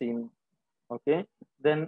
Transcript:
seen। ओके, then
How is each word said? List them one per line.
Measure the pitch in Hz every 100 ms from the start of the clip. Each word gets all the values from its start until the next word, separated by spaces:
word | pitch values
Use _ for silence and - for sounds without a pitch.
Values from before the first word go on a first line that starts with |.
seen। | 120 117 117 - _ _ _ _ -
ओके, | 120 - 160 202 _ - _ 151
then | 151